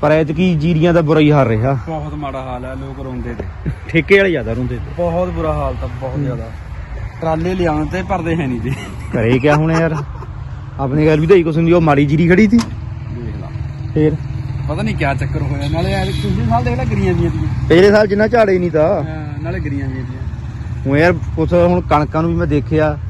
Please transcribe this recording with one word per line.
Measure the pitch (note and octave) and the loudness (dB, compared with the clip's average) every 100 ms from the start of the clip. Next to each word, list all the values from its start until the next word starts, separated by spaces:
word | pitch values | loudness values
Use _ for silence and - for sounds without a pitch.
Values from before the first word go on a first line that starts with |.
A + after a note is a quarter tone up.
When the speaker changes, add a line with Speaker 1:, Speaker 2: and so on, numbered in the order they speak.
Speaker 1:
ਪਰ | D3+ | 2
ਐਤਕੀ | D#3 D3+ D#3 F#3 D#3+ | 2 2 2 2 2
ਜੀਰੀਆਂ | D#3+ D#3 E3+ | 2 4 4
ਦਾ | E3+ | 4
ਬੁਰਾ | D#3 D#3+ | 4 6
ਹੀ | D3+ | 6
ਹਾਲ | D3 B2 | 6 4
ਰਿਹਾ। | A2 B2+ C3+ E3 | 2 0 -2 -4
Speaker 2:
ਬਹੁਤ | D#3 D3 | -6 -6
ਮਾੜਾ | D3+ C#3 C3+ | -8 -8 -8
ਹਾਲ | C3 B2 B2+ | -8 -8 -8
ਹੈ, | C3+ | -10
ਲੋਕ | C3+ C3 | -10 -10
ਰੋਂਦੇ | C3+ B2 A#2+ | -10 -8 -8
ਤੇ। | A#2 - - - - - | -8 -10 -8 -8 -8 -2
Speaker 1:
ਠੇਕੇ | E3 D3+ G3 | -2 4 4
ਵਾਲੇ | G3 | 4
ਜ਼ਿਆਦਾ | D3+ A2 | 0 -2
ਰੋਂਦੇ | A#2 B2 B2 | -4 -4 -6
ਤੇ। | - - | -8 -4
Speaker 2:
ਬਹੁਤ | F3 E3+ F3+ | -2 0 -2
ਬੁਰਾ | E3+ D#3 | -2 -2
ਹਾਲ | D3+ C3+ B2+ | -2 -2 -4
ਤਾਂ, | C3 | -8
ਬਹੁਤ | B2 C3 C3+ | -8 -6 -4
Speaker 1:
ਹੂੰ। | |
Speaker 2:
ਜ਼ਿਆਦਾ। | C#3 A#2 A2+ - - - - - - - | -4 -4 -8 -12 -12 -12 -12 -10 -10 -6
ਟਰਾਲੇ | E3 D#3+ F3 | -4 -2 -2
ਲਿਆਉਣ | F#3 E3+ D3+ D3+ | 0 0 0 -2
ਤੇ | F3+ | -4
ਭਰਦੇ | F3+ F#3 E3 E3 | -4 -4 -2 -2
ਹੈ | C3+ | -2
ਨਹੀਂ | A#2+ | -4
ਜੀ। | B2+ C#3 - - - - | -4 -6 -8 -12 -6 0
Speaker 1:
ਘਰੇ | A2+ B2+ | 2 4
ਕਿਆ | D3 D3 | 4 4
ਹੁਣ | D#3+ | 4
ਯਾਰ? | E3 E3 D#3 C#3+ - - - - - - - | 2 0 -2 -6 -10 -12 -12 -12 -12 -12 -6
ਆਪਣੇ | C3+ D3 D3+ | -2 2 4
ਘਰ | D#3 | 4
ਵੀ | D#3+ | 6
ਤਾਂ | F#3+ | 6
ਇਹੀ | |
ਕੁਛ | E3+ D#3 | 6 2
ਹੁੰਦੀ, | E3 | 4
ਉਹ | F3 | 4
ਮਾੜੀ | D#3+ C#3+ D3 | 4 4 4
ਜੀਰੀ | D#3 E3+ | 2 4
ਖੜੀ | F#3 A3 | 6 6
ਸੀ। | A#3 | 4
Speaker 2:
ਦੇਖ | A3 - - - - - - - | 2 -6 -10 -10 -10 -8 -8 -8
ਲਾ। | - - - - - | -10 -8 -8 -8 -4
Speaker 1:
ਫੇਰ? | D#3 D3+ D3+ - - - - - | 2 2 2 -6 -6 -6 -4 -4
Speaker 2:
ਪਤਾ | D#3+ | -4
ਨਹੀਂ | G#3+ G3 | -2 -2
ਕਿਆ | C#3+ | 0
ਚੱਕਰ | C3+ - C#3+ | 0 -2 -2
ਹੋਇਆ। | C#3 C#3 C#3 | -2 -2 -2
ਨਾਲੇ | D#3+ F#3 | 0 0
ਯਾਰ | G3 F#3+ | 0 -2
ਪਿਛਲੇ | F#3 G3+ F#3+ A3+ | -2 -2 0 2
ਸਾਲ | A#3 | 2
ਦੇਖ | B3 A#3+ | 0 -2
ਲੈ | A#3 | -2
ਗਰੀਆਂ | G#3 F#3+ | 0 0
ਦੀਆਂ | E3+ E3+ | 2 0
ਤੀਆਂ। | - - - - | 0 -2 -2 4
Speaker 1:
ਪਿਛਲੇ | E3 G3+ | 4 6
ਸਾਲ | G#3 G#3+ | 4 2
ਜਿੰਨਾ | G3+ G#3+ | 2 2
ਝਾੜ | A#3 G#3+ | 4 4
ਹੀ | F#3 | 2
ਨਹੀਂ | F3 | 2
ਤਾ। | D3+ D#3 F#3+ | 2 2 0
Speaker 2:
ਹਾਂ, | D3 D#3 D3+ - | -4 -6 -8 -8
ਨਾਲੇ | E3 - | -6 -6
ਗਰੀਆਂ | D3+ C#3 C3+ | -4 -4 -4
ਦੀਆਂ | - | -6
ਤੀਆਂ। | - - - - - - - - C3+ | -8 -8 -8 -8 -10 -8 -8 -6 0
Speaker 1:
ਹੁਣ | C#3+ | 4
ਯਾਰ | E3+ E3 - D#3+ | 4 2 -2 -2
ਕੁਛ | D#3 | 2
ਹੁਣ | F3 F3 F3+ | 4 4 2
ਕਣਕਾਂ | E3+ F#3 - D#3+ | 2 2 2 0
ਨੂੰ | E3 | 0
ਵੀ | E3+ | 0
ਮੈਂ | E3+ | 0
ਦੇਖਿਆ, | C#3+ A#2+ D#3+ D3+ D3 - | 0 0 2 2 0 -6